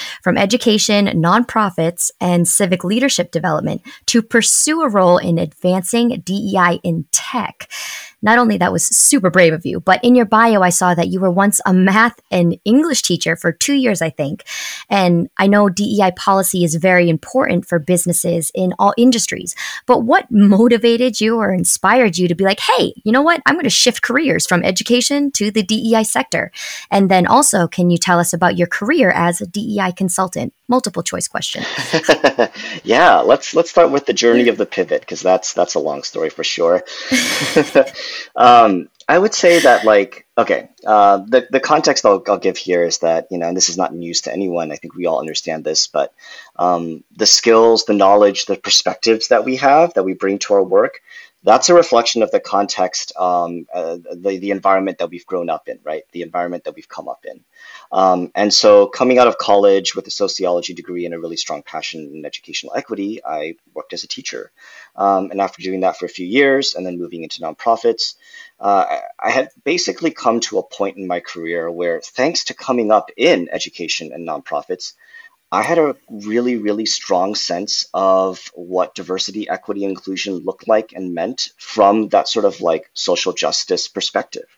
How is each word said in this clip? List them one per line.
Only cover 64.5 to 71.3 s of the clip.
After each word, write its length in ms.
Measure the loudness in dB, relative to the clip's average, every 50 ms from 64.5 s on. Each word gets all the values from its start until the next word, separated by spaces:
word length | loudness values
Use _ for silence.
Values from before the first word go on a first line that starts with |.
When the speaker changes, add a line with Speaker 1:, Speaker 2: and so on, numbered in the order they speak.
| _ _ -20 -20 -20 -20 -20 _ -8
Speaker 2:
Um, 340 | -2 0 0 0 0 -2 -4
and 100 | -4 -4
after 180 | -4 -4 -6 -8
doing 200 | -10 -8 -6 -2
that 180 | -2 -4 -4 -4
for 80 | -10
a 20 | -12
few 180 | -10 -10 -8
years 480 | -4 0 2 2 2 2 0 -2 -4 -6
and 120 | -8 -8
then 120 | -10 -10 -10
moving 240 | -12 -12 -12 -14
into 200 | -14 -14 -14 -12
nonprofits, 720 | -12 -12 -10 -6 -2 -2 -2 0 0 -2 -2 -2 -4 -10 -10 _ _ _ -20 -20 -20 -20 _ -6
uh, 280 | -2 0 0 0 0 -2
I, 120 | -4 -8 -8 -12 -12 -6 -4
I 60 | -2
had 200 | -2 -2 -2 -4 _ _ -6
basically 480 | -4 -4 -4 -4 -6 -6 -4 -6 -6
come 280 | -6 -4 -2 -2 -2 -2
to 180 | -4 -4 -6 -6
a 40 |
point 340 | -6 -6 -6 -6 -6 -6 -6
in 100 | -10 -8
my 140 | -8 -8 -8
career 500 | -8 -12